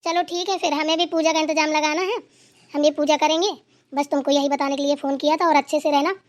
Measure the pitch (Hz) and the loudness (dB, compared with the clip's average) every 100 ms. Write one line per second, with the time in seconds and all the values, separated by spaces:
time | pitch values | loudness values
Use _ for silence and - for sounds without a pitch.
0 | - 339 349 349 370 370 349 294 311 320 | -2 -2 -2 -4 -4 -2 -2 -2 -2 0
1 | 339 330 320 320 311 311 302 302 302 302 | 0 0 0 0 0 0 0 0 0 -2
2 | 370 440 - _ _ _ _ 285 294 294 | -2 -4 -8 _ _ _ _ 0 2 2
3 | 294 302 302 320 392 294 _ _ _ 269 | 0 2 2 2 0 -4 _ _ _ -6
4 | 285 285 277 285 277 277 277 277 285 285 | -2 -2 2 0 2 0 -2 -2 -2 -2
5 | 277 277 294 311 359 294 277 302 302 285 | -2 -2 0 2 4 4 2 -2 2 2
6 | 302 381 | 0 -4